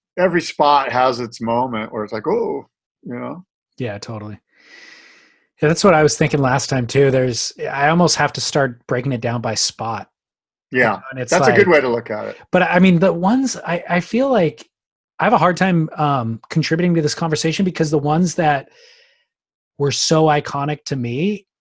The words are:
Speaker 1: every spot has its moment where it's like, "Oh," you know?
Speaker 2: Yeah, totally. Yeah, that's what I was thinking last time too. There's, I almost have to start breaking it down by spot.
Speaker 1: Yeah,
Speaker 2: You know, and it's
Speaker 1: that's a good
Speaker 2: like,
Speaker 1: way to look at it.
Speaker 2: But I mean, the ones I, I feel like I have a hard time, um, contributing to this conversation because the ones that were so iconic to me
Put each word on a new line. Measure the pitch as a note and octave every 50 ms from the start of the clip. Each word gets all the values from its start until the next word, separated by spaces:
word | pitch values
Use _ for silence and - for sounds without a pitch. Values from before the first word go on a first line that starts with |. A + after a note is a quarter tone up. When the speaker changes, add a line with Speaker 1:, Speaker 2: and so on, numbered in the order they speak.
| _ _ _ -
Speaker 1:
every | F3+ F#3+ E3+ F3
spot | - - - - D3+ D3 D3 C#3+ C3+ C3
has | A#2 B2 B2+ C3 B2 A#2
its | B2 A2 A2+ -
moment | A2+ A2+ A#2 B2 C3 C3 A#2 A2 A2 A2+
where | - A2 G#2+
it's | G2+ A2+
like, | A2 G#2+ D3+
"Oh," | G3 A#3 A#3 F#3 D3+ C#3 A#2+ _ _ _ _ _ _ _
you | _ G3 B2
know? | A#2+ B2 B2 D3+ F3+ F#3 _ _ _ _ _ _ -
Speaker 2:
Yeah, | B2+ A2 G2+ G2
totally. | - - A2+ G#2+ G#2 G#2+ G#2 - _ _ _ _ _ - - - - - - - - - - _ _ _ _ _ _ _ _ _
Yeah, | - D3+
that's | E3+ - -
what | G3+ E3+
I | D#3 D#3
was | D3 - -
thinking | D#3+ C#3+ - C#3+
last | C3+ B2+ B2 C#3 - -
time | C#3 C3 B2
too. | A2+ - C#3 C#3 C#3
There's, | B2+ C3 B2+ B2+ A#2+ A2+ - - - - D#3 -
I | - C#3 C#3 D3+
almost | E3 F3 F3 D#3 - -
have | D3 C#3+ -
to | -
start | - - - D#3 C#3 B2+ A#2+ - _
breaking | - C3 B2 B2 C#3
it | C3 A#2
down | A#2 A#2+ A#2 A#2+
by | A2 A2+ A2
spot. | - - - - - A2+ A2+ A2+ G2+ G2 - _ _ _ _ _ _ _ _ _ _ _ _
Speaker 1:
Yeah, | - B2+
Speaker 2:
You | B2 A2 G2+ F#2
know, | - -
and | C3 C3
it's | B2+ A#2+
Speaker 1:
that's | E3 F#3 - A#3
a |
good | - - G3+ F3
Speaker 2:
like, | E3
Speaker 1:
way | D3
to | C3 B2+
look | A#2 A#2 A#2 -
at | A2 G#2+ G#2 G#2+
it. | G#2+ - - _
Speaker 2:
But | - F3+ F3+
I | E3 F3 F3+
mean, | F#3 F#3+ F3 E3
the | F#3+ F#3+
ones | E3+ E3+ F3 F#3+ A#3+ C4 C4+ B3+ - E3+
I, | - - E3+ F3 - -
I | F3 F3+
feel | F3 - - A#3 C4+ C#4
like | B3+ G#3+ F3 D3+ A#2 - - - _ _ _ _ _ _ _ _ _ -
I | -
have | G3 A#3+
a | G#3
hard | D#3 F3+ F3+ -
time, | F#3+ F#3+ F3+ E3 D#3 - - -
um, | D3+ D3 C#3+ C3 A#2 A2+ A2+ A2 - -
contributing | - D#3+ D3+ - D#3+ E3 F3 F3+ E3+
to | E3
this | D3+ D3 -
conversation | - E3+ E3 D#3 - - D#3+ D#3 - G3+
because | F3+ E3 - E3 D3
the | D#3+ D3
ones | C#3 D3 D3+ E3 F#3 E3+ -
that | - E3 D3+ C#3+ C3+ - - _ _ - - _ _ _ _ _ _ _ _ _ _ _ _ _ _ _ _ _ -
were | C#3+ C#3+
so | B2+ - - - E3 D#3+ D#3+
iconic | D3+ D3 D3+ D3 - - C#3+ C#3+ D3 D3+ D3 _
to | - D3
me | C3+ A#2+ A#2+ A#2+ C3+ E3+ G3+ G#3+ F#3+ - _ _ _